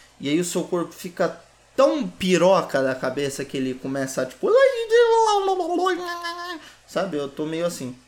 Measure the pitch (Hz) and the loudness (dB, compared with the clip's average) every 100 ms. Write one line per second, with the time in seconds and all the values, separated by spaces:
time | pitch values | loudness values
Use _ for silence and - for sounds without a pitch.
0 | _ - 143 156 175 185 - 175 165 - | _ -10 -2 0 0 -4 -2 -4 -4 -10
1 | 180 - 165 - _ _ _ - 285 311 | -10 -4 -4 -4 _ _ _ 2 2 2
2 | 190 - 185 175 180 185 156 139 135 131 | -4 -4 2 4 6 4 2 0 0 -2
3 | 131 131 139 135 135 139 131 127 139 139 | -4 -4 -4 -6 -6 -4 -4 -6 -6 -6
4 | 135 - 131 - 427 480 554 480 453 466 | -4 -4 -6 -2 2 6 4 2 2 4
5 | 466 453 440 415 381 370 330 349 370 349 | 6 4 4 2 0 -2 -2 0 0 -2
6 | 349 349 339 349 349 330 - - - 160 | -6 -8 -8 -8 -10 -12 -14 -20 -8 -6
7 | 185 151 139 147 156 160 170 170 127 127 | -4 -4 -6 -8 -6 -4 -4 -6 -12 -14